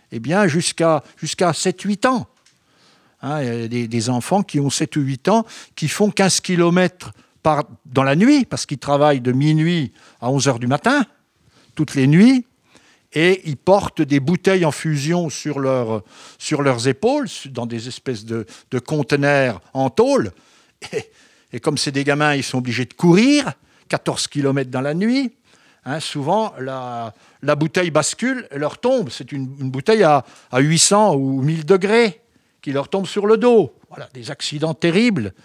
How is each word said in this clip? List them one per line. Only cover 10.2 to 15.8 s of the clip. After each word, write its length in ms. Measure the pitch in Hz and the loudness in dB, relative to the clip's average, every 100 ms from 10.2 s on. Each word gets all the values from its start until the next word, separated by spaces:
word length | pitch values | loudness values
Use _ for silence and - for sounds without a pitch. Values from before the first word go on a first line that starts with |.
à 80 | 117 | -4
onze 180 | 139 135 | 0 0
heures 120 | 117 | 0
du 80 | 123 | -2
matin, 380 | 143 220 285 226 _ _ _ _ _ _ | 0 0 0 -2 _ _ _ _ _ _
toutes 220 | - 151 147 | -6 -4 2
les 100 | 135 | 4
nuits, 400 | 156 226 262 240 _ _ _ _ _ _ | 6 6 6 0 _ _ _ _ _ _
et 280 | 147 170 190 160 | 0 2 2 -2
ils 80 | 139 | -4
portent 460 | - 196 - - | 2 2 2 -4
des 160 | 151 143 | 0 2
bouteilles 440 | 135 180 - 190 | 2 0 2 2
en 80 | 165 | 0
fusion 600 | - 160 151 139 175 170 | -2 -4 -2 0 -2 -2
sur 260 | - - 139 | -6 -8 -4
leur, 460 | 135 131 | -2 0